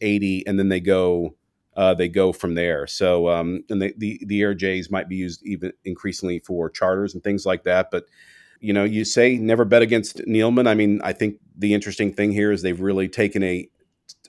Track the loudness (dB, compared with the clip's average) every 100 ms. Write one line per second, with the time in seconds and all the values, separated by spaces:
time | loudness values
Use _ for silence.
0 | -2 0 0 -2 -2 0 0 0 2 2
1 | 2 0 -2 -8 _ _ _ 0 2 2
2 | 0 2 2 0 -2 -2 0 -2 -6 -2
3 | 2 2 2 0 -2 -6 -4 -4 -4 -4
4 | -8 -8 -4 0 0 0 -2 -4 -4 -6
5 | -4 -6 -6 -8 -10 -8 -8 -10 -10 -8
6 | -8 -6 -6 -6 -6 -6 -6 -2 -2 0
7 | -4 -6 -4 -4 -2 -2 0 0 0 -6
8 | -8 _ -20 -20 _ _ -2 0 0 0
9 | 0 4 4 4 2 2 6 6 6 2
10 | 0 -6 -2 2 4 4 4 4 2 2
11 | -2 -2 -4 -4 _ -4 0 0 0 -2
12 | -2 0 0 2 2 0 -2 -2 -2 -2
13 | -2 0 0 0 -2 -2 -8 _ _ _
14 | -20 -20